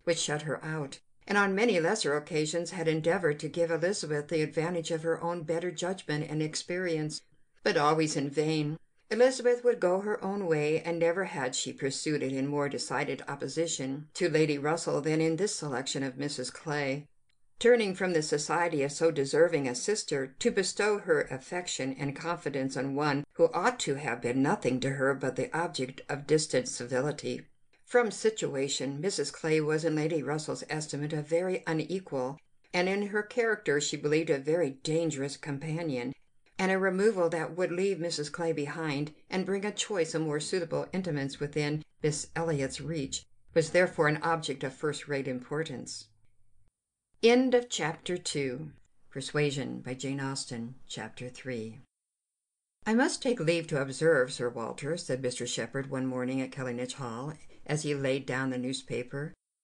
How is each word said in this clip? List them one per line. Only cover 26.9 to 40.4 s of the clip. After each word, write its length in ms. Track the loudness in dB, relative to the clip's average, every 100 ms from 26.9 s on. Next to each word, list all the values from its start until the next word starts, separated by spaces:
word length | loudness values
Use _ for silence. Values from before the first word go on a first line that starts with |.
| 0 0 -2 -6 -6 -10 _ _ _ 2
From 240 | 4 4
situation, 920 | 2 0 0 -2 -2 -2 -2 -4 -2
Missus 300 | -2 -2 -4
Clay 300 | -4 2 2
was 260 | 4 2 2
in 100 | 0
Lady 260 | 0 0
Russell's 420 | 0 -4 -2 -6 -4
estimate 460 | -6 -4 -4 -4
a 80 | -4
very 400 | 0 0 0 -2 -2
unequal, 720 | -2 -2 -6 -4 -4 -4 -6 _ _ -6
and 160 | 0 0
in 160 | 0 0
her 160 | -2
character 580 | -2 0 2 0 2 2
she 160 | 0 -2
believed 320 | 2 2 2
a 100 | 0
very 320 | 2 2 2 -2
dangerous 560 | -2 0 0 -2 -4 -6
companion, 760 | -8 -6 -4 -4 -2 -2 -4 -8 _ _ _ -2
and 140 | 2
a 80 | 4
removal 500 | 2 4 4 4 2
that 280 | 2 -2 -2
would 160 | 0
leave 260 | 2 0 0
Missus 300 | -2 -4 -6
Clay 240 | -4 -2
behind 600 | 0 -2 -4 -2 -2 -4 -8 -6
and 180 | -4 -2
bring 180 | -2
a 80 | -2
choice 420 | -4 -4 0 0
of 80 | 0
more 160 | -2
suitable 480 | -2